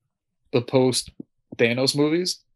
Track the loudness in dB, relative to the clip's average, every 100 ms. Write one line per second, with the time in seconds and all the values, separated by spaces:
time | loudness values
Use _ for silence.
0 | _ _ _ _ _ -4 0 2 2 0
1 | -6 -14 -20 _ _ 0 0 2 0 0
2 | 0 0 -4 -8 _